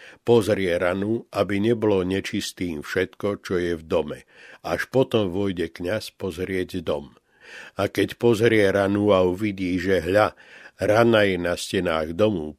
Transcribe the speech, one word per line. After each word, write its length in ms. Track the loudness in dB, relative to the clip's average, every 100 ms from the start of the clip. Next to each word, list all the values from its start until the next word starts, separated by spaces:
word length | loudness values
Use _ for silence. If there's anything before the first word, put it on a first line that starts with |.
| -20 -6
pozrie 480 | 2 4 4 0 0 0
ranu, 480 | 0 0 -2 -4 -4
aby 240 | -2 -2 0
nebolo 480 | 0 0 2 2 0
nečistým 720 | -2 -4 -6 -6 -6 -8 -8
všetko, 640 | -6 -4 -4 -4 -6 -6
čo 160 | -4 -4
je 160 | -2
v 80 | -4
dome. 400 | -4 -4 -4 -8 -16 -20 -20 -14
Až 240 | -6 -6 -2
potom 480 | 0 2 0 0
vojde 400 | -2 -4 -4 -6
kňaz 400 | -6 -6 -6 -6
pozrieť 720 | -10 -8 -6 -6 -6 -6 -6 -6
dom. 320 | -6 -8 _ _ _ -20 -20 -12
A 160 | -4 -2
keď 320 | 0 -2 2
pozrie 480 | 2 4 4 4 4
ranu 400 | 2 2 2 4
a 160 | 4 4
uvidí, 480 | 0 -4 -4 -4 -2
že 160 | 0 0
hľa, 400 | 2 4 2 0 -18 -20 -20 -4
rana 480 | 2 4 6 6 4
je 80 | 2
na 160 | -2 -4
stenách 560 | -4 -2 0 -2 -2
domu, 400 | 0 0 0 -6